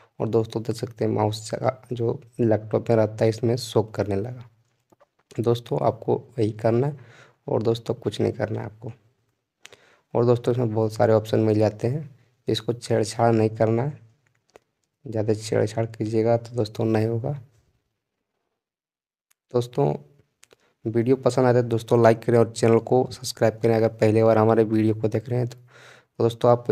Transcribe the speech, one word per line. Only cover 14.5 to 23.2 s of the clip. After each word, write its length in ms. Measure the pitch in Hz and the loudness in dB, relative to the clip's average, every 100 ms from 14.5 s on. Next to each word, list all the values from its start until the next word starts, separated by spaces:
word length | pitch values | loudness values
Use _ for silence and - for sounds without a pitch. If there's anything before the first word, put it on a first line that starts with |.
| _ _ _ _ _ - | _ _ _ _ _ -8
ज़्यादा 280 | 110 107 110 | -4 -2 -2
छेड़छाड़ 500 | - 110 110 - 113 | -2 -2 -2 -2 -6
कीजिएगा 500 | - 107 113 113 117 | -6 -4 0 2 0
तो 180 | 117 120 | -2 -6
दोस्तों 300 | 107 - 110 | -6 -4 -2
नहीं 220 | 110 110 | 0 0
होगा। 240 | 113 131 143 - _ _ _ _ _ _ _ _ _ _ _ _ _ _ _ _ _ _ _ _ | -2 -6 -8 -12 _ _ _ _ _ _ _ _ _ _ _ _ _ _ _ _ _ _ _ _
दोस्तों 400 | 123 123 - 143 147 - _ _ _ _ _ _ _ 117 | -4 -4 -2 -2 -2 -8 _ _ _ _ _ _ _ -4
वीडियो 300 | 113 117 131 | -2 2 2
पसंद 280 | 127 123 127 | 2 2 4
आए 80 | |
तो 80 | 120 | 4
दोस्तों 380 | 120 113 - 117 | 2 -2 0 4
लाइक 160 | 113 117 | 6 4
करें 180 | - 117 | 2 2
और 120 | 113 | 2
चैनल 280 | - 113 113 | 2 2 2
को 260 | 113 123 131 | 2 0 0
सब्सक्राइब 480 | - | -6